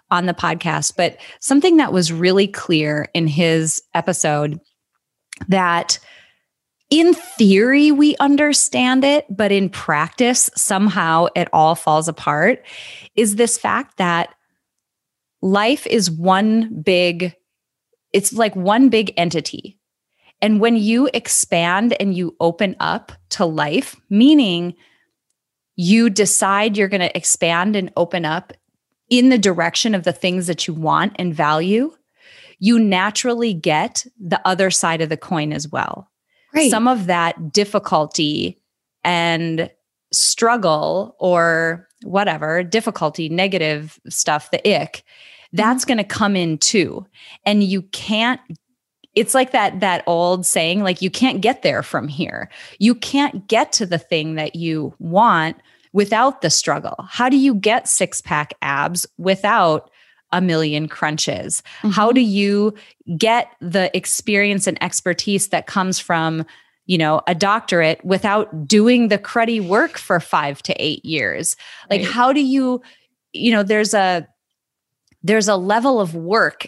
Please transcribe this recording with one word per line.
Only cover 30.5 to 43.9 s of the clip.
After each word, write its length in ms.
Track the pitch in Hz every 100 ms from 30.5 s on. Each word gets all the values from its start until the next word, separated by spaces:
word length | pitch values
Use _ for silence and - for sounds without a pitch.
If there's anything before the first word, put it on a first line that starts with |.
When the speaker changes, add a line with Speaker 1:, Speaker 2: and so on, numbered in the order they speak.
| 165 -
Speaker 1:
you 60 |
want 400 | 160 156 156 196 -
and 160 | 180
value, 580 | 156 151 156 180 214 294 - _ _ - - - -
you 200 | 190 233
naturally 720 | 214 185 202 208 254 233 233
get 520 | 170 165 151 147 - - -
the 220 | 180 185 185
other 240 | 185 190
side 300 | - 175 165
of 80 | 160
the 80 | 156
coin 360 | - 170 151
as 140 | 151 147
well. 420 | 135 - - 190 _ _ _ _
Speaker 2:
Right. 160 | 302 294
Speaker 1:
Some 160 | 220 247
of 180 | 247 180
that 480 | 175 170 - 160
difficulty 1080 | 202 202 208 202 165 151 - 151 151 127 - _ _ _ _
and 680 | 170 175 170 165 165 160 165 _ _ _ _
struggle 1040 | - - - 233 240 185 151 156 175 220 -
or 680 | 180 175 165 165 165 170 190 _
whatever, 600 | 190 190 202 156 156 165
difficulty, 680 | 175 220 226 196 156 151 160
negative 680 | 170 190 185 156 151 156